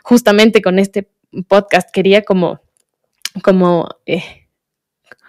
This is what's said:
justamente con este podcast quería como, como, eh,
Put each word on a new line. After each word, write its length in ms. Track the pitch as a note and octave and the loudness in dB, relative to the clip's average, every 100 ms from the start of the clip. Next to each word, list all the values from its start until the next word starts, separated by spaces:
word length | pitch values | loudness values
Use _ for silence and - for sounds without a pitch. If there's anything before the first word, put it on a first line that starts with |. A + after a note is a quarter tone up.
justamente 580 | - A#3+ - G#3 A3 G#3+ | 0 0 2 2 2 2
con 160 | F#3 F#3 | 0 -2
este 300 | G3 G#3 G3 _ _ - F3+ | -2 -6 -12 _ _ -18 -2
podcast 420 | G3 G3+ F3+ - | -2 0 -2 -2
quería 320 | G3 F#3+ G3+ | -4 0 0
como, 380 | G#3 F#3+ E3+ - _ _ _ _ _ _ - F#3+ | 0 -2 -2 -6 _ _ _ _ _ _ -18 -4
como, 460 | G3+ F#3+ F3+ E3+ - - - | 0 2 2 0 -4 -12 -10
eh, 400 | E3+ - - _ _ _ _ _ _ _ - | -8 -10 -20 _ _ _ _ _ _ _ -20